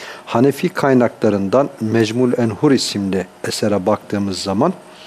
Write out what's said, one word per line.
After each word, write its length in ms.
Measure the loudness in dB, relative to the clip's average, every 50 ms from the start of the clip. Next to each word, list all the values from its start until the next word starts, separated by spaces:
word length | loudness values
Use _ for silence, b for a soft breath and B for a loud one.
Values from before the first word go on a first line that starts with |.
| B B B B B
Hanefi 420 | B 0 2 2 2 2 0 -2 -4
kaynaklarından 1000 | -2 0 0 2 4 4 4 2 0 0 0 0 0 0 0 0 2 2 0 0 -2 -6
Mecmul 520 | -4 0 2 2 2 2 0 0 0 0 2 0
Enhur 340 | 0 -2 -2 0 2 2 4
isimli 540 | 2 0 -2 -4 -4 -4 -2 -2 -2 -4 -6 -10 -12 -10 -8
esere 380 | -6 -2 -2 0 0 0 0
baktığımız 520 | 0 0 0 -2 -4 -4 -4 -4 -4 -4 -6
zaman, 340 | -6 -4 -2 0 0 0 -2 -4 B B B B B